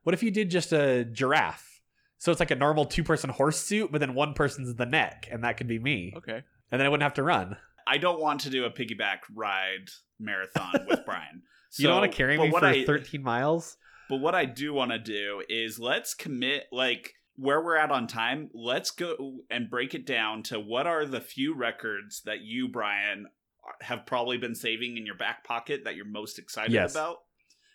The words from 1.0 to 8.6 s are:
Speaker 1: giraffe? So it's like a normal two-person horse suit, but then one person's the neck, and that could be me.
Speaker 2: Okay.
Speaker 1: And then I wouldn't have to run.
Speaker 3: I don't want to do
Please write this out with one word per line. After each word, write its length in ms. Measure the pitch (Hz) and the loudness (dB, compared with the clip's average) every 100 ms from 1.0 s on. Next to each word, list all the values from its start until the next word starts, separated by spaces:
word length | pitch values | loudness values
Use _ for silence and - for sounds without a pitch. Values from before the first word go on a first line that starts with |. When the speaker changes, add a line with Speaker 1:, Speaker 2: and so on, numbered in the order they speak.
Speaker 1:
giraffe? 640 | 117 113 131 151 90 - - - _ _ _ _ | 2 0 4 4 4 -2 -14 -20 _ _ _ _
So 100 | - | 2
it's 80 | 165 | 2
like 120 | 170 | 2
a 40 | 131 | 4
normal 300 | 143 156 139 | 4 4 2
two-person 460 | - 156 156 135 | 2 2 2 0
horse 280 | - 139 151 | 2 2 2
suit, 320 | - 208 214 | 0 0 0
but 80 | 151 | 0
then 140 | 143 | 0
one 220 | 127 147 143 | 2 0 2
person's 400 | 143 - 127 120 | 0 0 -6 -4
the 100 | 120 | 0
neck, 420 | 151 104 - - | 2 2 -2 -10
and 120 | 120 | -4
that 140 | 120 113 | -2 -2
could 100 | 123 | -2
be 120 | 113 | -2
me. 340 | 123 127 87 165 | 0 -2 -4 -10
Speaker 2:
Okay. 280 | - 113 - _ _ | -10 -10 -10 _ _
Speaker 1:
And 80 | 123 | 2
then 60 | 139 | 4
I 40 | |
wouldn't 120 | 143 | 4
have 140 | 143 143 | 2 2
to 80 | |
run. 340 | 143 160 90 104 - _ - | 2 2 0 -8 -14 _ 0
Speaker 3:
I 100 | 143 | 2
don't 220 | 175 170 | 2 2
want 200 | 156 143 | 0 0
to 100 | 143 | -2
do 140 | 131 | -2